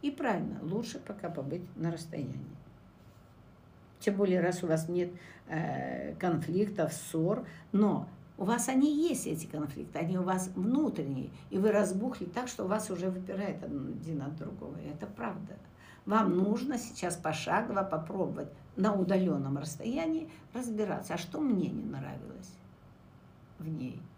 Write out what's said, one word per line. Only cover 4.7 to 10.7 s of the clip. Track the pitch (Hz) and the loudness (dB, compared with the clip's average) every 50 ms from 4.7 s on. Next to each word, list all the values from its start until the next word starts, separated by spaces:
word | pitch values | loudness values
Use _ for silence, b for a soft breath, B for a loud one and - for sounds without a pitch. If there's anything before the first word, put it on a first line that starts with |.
| 160 160 160 165 | 2 2 2 2
нет, | 175 180 175 175 - B B B B B B - | 2 2 2 0 -2 B B B B B B -6
э, | 165 160 160 - - - - - - - 135 143 - | -4 -2 -2 -2 -2 -2 -2 -4 -4 -4 -4 -6 -6
конфликтов, | - - 180 165 143 - - 160 185 214 202 - - 160 156 | -2 2 2 2 2 0 2 2 2 2 2 2 0 0 0
ссор, | - - - - - 165 160 175 208 247 B B B B B B | 0 -4 -8 -4 0 2 4 4 2 2 B B B B B B
но | - 196 208 202 175 - - - - - - - - - | 4 6 6 6 4 2 -2 -6 -12 -18 -18 -18 -8 -4
у | 190 | 0
вас | 185 233 240 - - | 0 2 2 2 4
они | 262 262 277 302 302 294 320 339 | 6 6 6 6 6 4 4 4
есть, | 285 - - - | 2 0 0 -2
эти | 156 160 - | -4 -4 -4
конфликты, | - - 151 151 139 - 147 - - - 147 | -6 -4 -4 -4 -4 -4 -6 -10 -6 -2 -2
они | 170 170 185 185 | 0 2 2 2
у | 180 | 2
вас | 180 202 185 185 - - | 2 2 2 0 -2 -2
внутренние, | 190 185 220 | 0 2 4